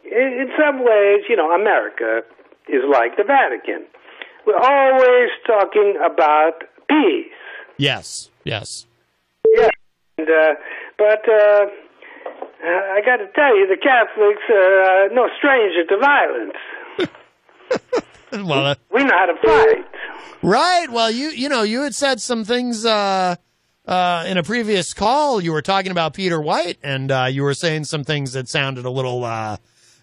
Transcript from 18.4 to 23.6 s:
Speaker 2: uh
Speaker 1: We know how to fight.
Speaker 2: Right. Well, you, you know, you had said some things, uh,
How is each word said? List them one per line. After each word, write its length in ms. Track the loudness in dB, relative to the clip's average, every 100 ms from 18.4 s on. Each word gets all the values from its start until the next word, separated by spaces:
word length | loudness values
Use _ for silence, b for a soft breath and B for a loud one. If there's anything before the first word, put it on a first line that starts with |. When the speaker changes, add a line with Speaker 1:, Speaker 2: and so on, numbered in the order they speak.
| -2 0
Speaker 2:
uh 100 | 0 -4 _
Speaker 1:
We 100 | -2
know 80 | 2 2
how 100 | 2
to 80 | 0
fight. 440 | 2 4 4 2 -4 B B B B B
Speaker 2:
Right. 440 | 0 2 2 0 0
Well, 180 | -2 -2
you, 200 | -2 -6
you 180 | -6 -4
know, 140 | -2
you 220 | -2 -2
had 120 | -4
said 240 | -2 -2 -2
some 240 | -4 -6
things, 420 | -4 -4 -4 -4
uh, 500 | -2 0 0 0 -2 -4 _ _